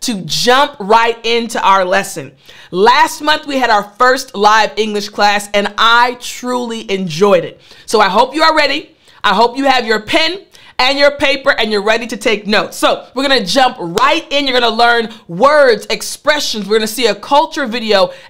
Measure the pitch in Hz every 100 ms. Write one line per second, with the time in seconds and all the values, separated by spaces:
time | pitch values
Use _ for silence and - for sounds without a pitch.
0 | - 208 160 - - 254 285 - 196 226
1 | 233 233 226 233 233 254 190 190 180 196
2 | 190 170 135 - - - - 175 214 269
3 | 320 - 294 302 294 269 240 208 196 -
4 | 247 254 - 202 208 220 208 208 214 208
5 | 202 - 208 208 208 202 202 208 226 233
6 | 247 247 - - 247 247 240 226 220 196
7 | 185 151 208 185 151 - - - - 220
8 | 196 214 262 294 320 311 285 285 - _
9 | _ _ 208 196 240 262 269 254 220 214
10 | 214 311 320 381 - - - - 254 277
11 | 285 285 294 277 269 - 220 208 202 226
12 | 240 214 254 208 202 214 - - 294 214
13 | - 247 277 262 185 214 254 - 175 180
14 | 262 320 311 285 277 247 233 220 233 233
15 | 220 - - 170 269 302 269 214 - -
16 | - - 277 294 285 220 190 220 214 247
17 | 233 202 - 277 311 320 269 233 220 196
18 | 180 - -